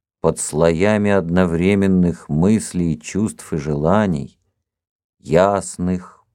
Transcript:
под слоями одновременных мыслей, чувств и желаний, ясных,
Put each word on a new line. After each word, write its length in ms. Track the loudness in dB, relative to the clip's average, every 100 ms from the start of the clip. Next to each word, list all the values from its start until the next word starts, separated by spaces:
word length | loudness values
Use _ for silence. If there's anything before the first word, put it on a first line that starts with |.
| _ _
под 180 | -2 -2
слоями 720 | -6 0 2 2 2 2 2
одновременных 1160 | 0 2 0 2 2 2 2 2 2 2 -2 -4
мыслей, 680 | 0 2 2 -2 -4 -4 -4
чувств 520 | -6 -6 -6 -8 -8
и 20 | -8
желаний, 840 | -4 -2 0 0 0 -4 -8 _ _ _ _ _ _ _ _ _
ясных, 1080 | 0 2 2 0 -6 -6 -4 -4 -8 _ _